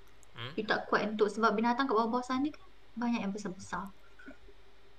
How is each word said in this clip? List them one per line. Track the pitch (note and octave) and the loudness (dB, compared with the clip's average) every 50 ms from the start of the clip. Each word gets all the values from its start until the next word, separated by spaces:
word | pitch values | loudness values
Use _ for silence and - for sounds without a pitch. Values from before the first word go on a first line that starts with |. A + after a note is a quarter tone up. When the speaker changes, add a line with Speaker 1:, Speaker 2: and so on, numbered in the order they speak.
| - - - - - - | -18 -18 -18 -18 -18 -14
Speaker 1:
Hmm? | - A#2 A#2 B2+ E3 | -10 -8 -8 -4 -2
Speaker 2:
you | A3 | -2
tak | G#3+ - F#3 F#3 - | 2 2 2 0 2
kuat | - A#3+ - G3+ G#3+ | 2 2 2 2 0
untuk, | A3 G#3+ G#3+ | 4 4 4
sebab | G#3 - A3+ A3 A3 | 4 4 4 4 6
binatang | G#3 A3+ A3+ A#3+ A#3+ A#3+ C#4 | 6 6 4 4 4 4 4
kat | C4 | 4
bawah-bawah | G#3 A3 A#3 A3 A#3+ B3 | 4 4 4 4 2 0
sana | A#3+ - B3+ C4 C#4+ | 0 0 2 2 2
kan | D4+ - - - - - - - - - | 0 -2 -6 -14 -16 -18 -18 -18 -10 -4
banyak | A3+ A#3+ A#3 A#3+ G3+ | -2 0 2 2 2
yang | G3 G3 | 0 -2
besar-besar. | G3 G#3+ - F#3 F#3 - - - F#3 F3 G3 G3 - - - - - - - C4+ - - - - - - - - - - - - - | -2 -2 -4 -6 -6 -6 -8 -6 -6 -6 -6 -6 -10 -14 -16 -16 -16 -14 -14 -14 -14 -14 -16 -16 -16 -16 -16 -18 -18 -18 -18 -18 -18